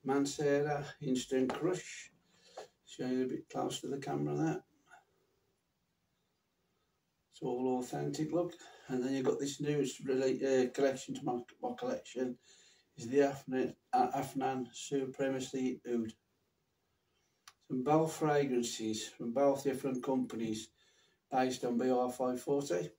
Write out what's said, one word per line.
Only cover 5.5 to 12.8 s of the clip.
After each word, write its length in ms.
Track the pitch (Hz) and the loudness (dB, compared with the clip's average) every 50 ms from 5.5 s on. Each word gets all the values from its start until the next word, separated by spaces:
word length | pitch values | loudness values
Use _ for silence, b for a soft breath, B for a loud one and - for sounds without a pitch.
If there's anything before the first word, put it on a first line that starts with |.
| _ _ _ _ _ _ _ _ _ _ _ _ _ _ _ _ _ _ _ _ _ _ _ _ _ _ _ _ _ _ _ _ _ _ _ _ | _ _ _ _ _ _ _ _ _ _ _ _ _ _ _ _ _ _ _ _ _ _ _ _ _ _ _ _ _ _ _ _ _ _ _ _
It's 100 | _ - | _ -8
all 380 | - 131 123 123 127 131 127 127 | -6 -4 -2 0 0 0 2 0
authentic, 520 | 123 - - 147 143 147 143 - 156 156 | -2 -2 -4 -4 -2 -2 -2 -2 -2 0
look. 220 | 151 170 175 180 - - B B B B B B | 2 0 0 0 -4 -12 B B B B B B
And 140 | 127 127 123 | -2 0 0
then 120 | 131 135 | 0 0
you've 100 | 135 131 | 2 2
got 140 | - - - | 2 2 0
this 200 | 139 143 - - | 0 -6 -4 -4
new 220 | 147 147 147 147 | -2 0 2 2
s-, 180 | 139 127 - - - | 0 0 -2 -6 -4
rela-, 600 | 135 131 131 131 131 127 - 135 135 135 131 131 123 | 0 0 2 2 2 2 2 2 4 4 6 4 4
uh, 20 | |
collection 460 | - - 139 135 131 131 - - 135 | 2 2 2 2 2 0 -6 -8 -8
to 100 | - 143 | -4 -2
my, 140 | - 123 120 120 - - _ - | -2 -2 -2 -4 -8 -14 _ -6
my 80 | 240 - - | -6 -4 -2
collection. 580 | - - - - - - - 247 131 - - - b b b b b b b b | -2 -4 -4 -4 -6 -8 -4 -2 -2 -2 -4 -8 b b b b b b b b